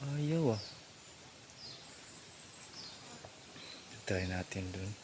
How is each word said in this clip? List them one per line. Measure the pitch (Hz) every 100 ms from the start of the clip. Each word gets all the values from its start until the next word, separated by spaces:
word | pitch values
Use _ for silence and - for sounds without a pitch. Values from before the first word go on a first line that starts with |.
| 139 143
Ayaw, | 147 160 151 107
ah. | - - - - - - - - - - - - - - - - - - - - - - - - - - - - - - - - - 113 -
Try | 95
natin | 92 90 90 98 92
dun. | 92 95 104